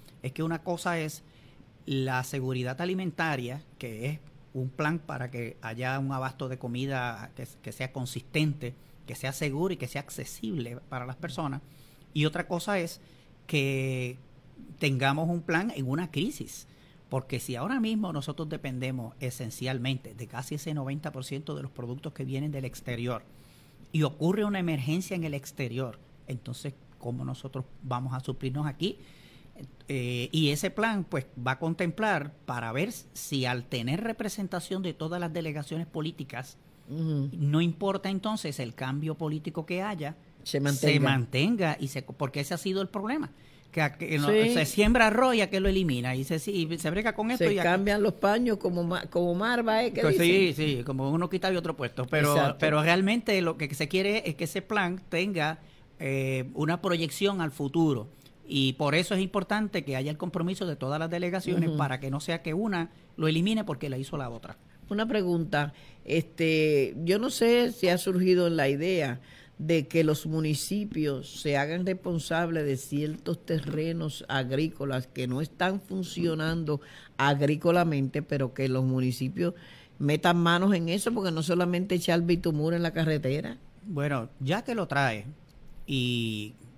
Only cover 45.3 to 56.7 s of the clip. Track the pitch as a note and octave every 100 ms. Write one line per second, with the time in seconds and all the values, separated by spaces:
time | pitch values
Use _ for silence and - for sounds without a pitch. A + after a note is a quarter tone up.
45.3 | A#3 F#3+ G3 F#3+ F#3+ E3+ B2 B2+ B2+ C3+
46.3 | D#3+ G3+ F#3+ D#3 E3 G#3 F#3 A3 G#3+ A3
47.3 | B3 E3 G3 E3+ F#3+ G3+ G#3 G3+ F3 G3+
48.3 | A3+ B3 G3+ F#3 F3 E3+ F3+ - F3 F3
49.3 | F3 A3+ A#3+ A3+ A3 A#3 G3+ D#3 D#3+ E3+
50.3 | F#3+ F3+ C#3+ D3+ B2+ A#2+ C3 C3+ D#3+ F3
51.3 | F#3 F#3+ F3+ E3 D3 A#2+ - B2 D3+ D3
52.3 | D3 C#3+ - D#3 D3+ D#3+ F3+ F#3+ A#3+ A3+
53.3 | F#3+ E3+ D3 C#3+ D3 D3+ F#3 G3 A3 F3
54.3 | D3+ E3 F#3+ - G#3+ F3 F#3 - E3+ G3+
55.3 | E3+ D3+ E3 - - - - C3+ C3+ C3
56.3 | C3 B2+ - D#3